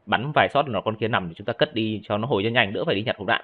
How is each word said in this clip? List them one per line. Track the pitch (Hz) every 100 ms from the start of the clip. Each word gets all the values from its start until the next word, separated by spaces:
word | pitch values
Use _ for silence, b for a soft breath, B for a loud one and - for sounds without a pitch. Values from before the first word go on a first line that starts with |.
| -
bắn | 95 135 147
vài | 95
shot | 139 147
là | 101
con | 113 110
kia | 110
nằm | 113 90
thì | 82
chúng | 104
ta |
cất | 117 -
đi | 113 110 107
cho | - 104
nó | 117
hồi | 113
cho | 107
nhanh, | 120 104
đỡ | 107 165
phải | 101
đi |
nhặt | 113 -
hộp | 95
đạn | 107